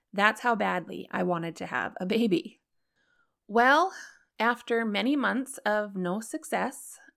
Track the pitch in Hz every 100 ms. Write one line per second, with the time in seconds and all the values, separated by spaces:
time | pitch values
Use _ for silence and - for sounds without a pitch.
0 | _ 196 214 220 240 214 196 180 170 180
1 | - 196 180 170 165 165 - 127 - -
2 | 185 220 233 180 - - _ _ _ _
3 | _ _ _ _ - 214 254 294 381 -
4 | - - _ - 226 233 - 233 226 202
5 | 233 294 214 226 262 - 214 214 208 196
6 | 180 202 220 320 - 190 220 - - -
7 | -